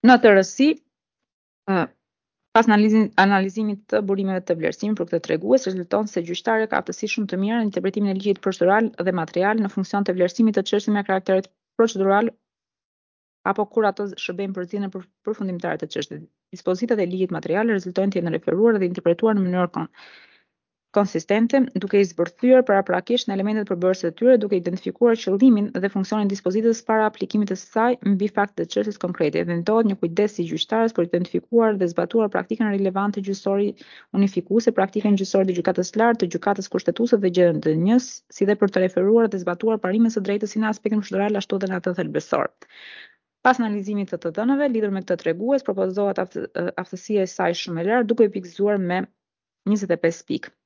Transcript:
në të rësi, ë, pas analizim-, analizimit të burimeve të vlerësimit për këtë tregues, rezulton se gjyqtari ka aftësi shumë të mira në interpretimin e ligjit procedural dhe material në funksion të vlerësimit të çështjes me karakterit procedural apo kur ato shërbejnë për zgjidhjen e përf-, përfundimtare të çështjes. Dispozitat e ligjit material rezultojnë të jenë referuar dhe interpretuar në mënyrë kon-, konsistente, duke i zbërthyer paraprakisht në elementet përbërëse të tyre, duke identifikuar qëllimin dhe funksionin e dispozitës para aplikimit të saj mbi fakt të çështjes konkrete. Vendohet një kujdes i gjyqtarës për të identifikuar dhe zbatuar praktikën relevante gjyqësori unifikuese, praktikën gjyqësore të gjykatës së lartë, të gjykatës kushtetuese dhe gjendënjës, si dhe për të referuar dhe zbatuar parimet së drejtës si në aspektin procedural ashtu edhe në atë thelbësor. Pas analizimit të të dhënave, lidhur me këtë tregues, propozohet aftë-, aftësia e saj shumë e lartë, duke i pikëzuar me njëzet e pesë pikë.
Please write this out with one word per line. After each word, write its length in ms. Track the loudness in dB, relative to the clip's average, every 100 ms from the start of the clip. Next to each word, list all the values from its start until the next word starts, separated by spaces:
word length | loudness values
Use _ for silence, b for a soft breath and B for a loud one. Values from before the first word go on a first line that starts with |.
| 8
në 80 | 8
të 120 | 8 6
rësi, 320 | 4 2 0 0 _ _ _ _ _ _ _ _ -2
ë, 160 | -2 -2 _ _ _ _ _ _ 2
pas 140 | 6
analizim-, 400 | 6 6 4 2 2
analizimit 640 | 4 4 0 -4 -6 -6 -2
të 80 | -2 0
burimeve 340 | -2 -2 -4 -4
të 80 | -4
vlerësimit 400 | -4 -6 -6 -4
për 100 | -4
këtë 120 | -6 -4
tregues, 380 | -4 2 2 2
rezulton 400 | -8 -4 -4 -2
se 160 | -6
gjyqtari 460 | -8 -8 -2 -2 -2
ka 80 | -4
aftësi 280 | -6 -10 -8
shumë 180 | -6 -4
të 80 | -4
mira 160 | -2 -2
në 80 | -2
interpretimin 460 | -4 -4 -2 -2
e 40 | -2
ligjit 240 | -2 -2 -4
procedural 460 | 0 2 2 0 -2 -4
dhe 60 | -2
material 380 | -4 -2 0 0
në 120 | -2
funksion 340 | -4 -4 -2 -2
të 80 | 0
vlerësimit 400 | -2 2 2 2
të 80 | 0
çështjes 260 | -2 0 -2
me 80 | 0
karakterit 400 | -4 0 -2 -2 _ _ 0
procedural 520 | 0 2 2 2 0 _ _ _ _ _ _ _ _ _ _ _ -6
apo 140 | -4 -2
kur 160 | 0 0
ato 180 | -2 -10
shërbejnë 420 | -8 -10 -6 -6 -6
për 140 | -8
zgjidhjen 180 | -6 -8
e 60 |
përf-, 160 | -10 -18 _ -8
përfundimtare 540 | -6 -6 -4 -6 -6
të 100 | -6 -8
çështjes. 280 | -8 -12 -18 _ _ -8
Dispozitat 460 | -4 -2 0 0
e 80 | 0
ligjit 260 | -2 -2 -4
material 400 | -4 -2 0 0
rezultojnë 400 | -2 -2 0 0
të 60 |
jenë 140 | -2 -4
referuar 420 | -2 2 2 2
dhe 100 | 0
interpretuar 460 | 0 0 2 2 2
në 100 | 0
mënyrë 280 | 0 -2 -4
kon-, 160 | -8 B B B B B B _ _ _ _ 0
konsistente, 640 | 0 -2 0 0 2 2 0 -4
duke 160 | 0 2
i 80 | 2
zbërthyer 560 | 0 -4 _ 6 6 6
paraprakisht 600 | 2 2 -2 0 -2 -2
në 80 | -4
elementet 320 | -2 -2 -2
përbërëse 400 | 0 0 0 -4
të 60 | 2
tyre, 160 | 4 6
duke 180 | 4 -2
identifikuar 600 | -2 -6 -8 2 2 2
qëllimin 480 | 0 4 6 6 2 -4
dhe 160 | -4
funksionin 380 | -2 -2 -2 -2
e 20 |
dispozitës 500 | -2 -2 0 0 0 0
para 200 | 0 0
aplikimit 420 | -2 -4 -2 -2
të 60 | -6
saj 380 | -6 0 0 0 0
mbi 180 | 0 0 -2
fakt 180 | -2 -4
të 80 | -4
çështjes 260 | -2 -4 -4
konkrete. 420 | -8 -2 -2 0 -2
Vendohet 400 | -4 0 2 2
një 80 | -2
kujdes 380 | -2 0 -2 -2
i 80 | -6
gjyqtarës 440 | -6 -2 0 0 0
për 120 | -2
të 40 |
identifikuar 680 | -2 -2 -6 _ 2 2 2
dhe 80 | -2
zbatuar 400 | -2 0 0 0 -2
praktikën 360 | -4 -2 -2
relevante 520 | 0 0 0 -2 -4 -6
gjyqësori 480 | -4 -2 0 -2 -6 B B B 0
unifikuese, 560 | 2 0 0 2 2 0
praktikën 400 | 0 0 0 0
gjyqësore 300 | 2 0 0
të 80 | 0
gjykatës 320 | 0 -2 -4
së 100 | 0
lartë, 220 | 2 2
të 80 | -2 -2
gjykatës 340 | -2 -4 -4
kushtetuese 480 | -4 -4 -2 0 2
dhe 100 | 2 4
gjendënjës, 720 | 4 4 0 0 2 2 0 -18 _ -4
si 100 | -2
dhe 100 | 2
për 140 | 0 0
të 100 | -2
referuar 440 | 0 2 4 2
dhe 120 | -2
zbatuar 380 | -6 -4 -2 -2
parimet 320 | -2 0 0 0
së 80 | -4
drejtës 260 | -4 -4 -4
si 80 |
në 80 | -4
aspektin 320 | -4 -4 -4
procedural 380 | -2 -4 -2 -2
ashtu 180 | -4 -4
edhe 140 | -4
në 80 | -4
atë 160 | -4 -4
thelbësor. 520 | -4 -6 -2 -4 -4 _ -20 B B B B B _ _ 0
Pas 140 | 2
analizimit 480 | 0 -4 -4 -4 -4
të 140 | -6
të 140 | -6 -2
dhënave, 320 | 0 0 0
lidhur 220 | 0 -2 -4
me 80 |
këtë 160 | -4 -4
tregues, 440 | -2 -2 0 -2 -2
propozohet 540 | -2 -2 0 -2 -2
aftë-, 240 | -6 -8 -8 -6 -6 -6
aftësia 460 | -12 -14 -2 -2 -2
e 20 |
saj 220 | -2 -2 -2
shumë 220 | -6 -4
e 60 | 0
lartë, 180 | 0 0
duke 160 | 2 2
i 60 |
pikëzuar 460 | 2 -10 -2 0 0
me 220 | -2 -4 -6 _ _ _ _ _ -2
njëzet 240 | -2 0
e 60 | 0
pesë 280 | 0 -2 -8
pikë. 240 | -8 -8 _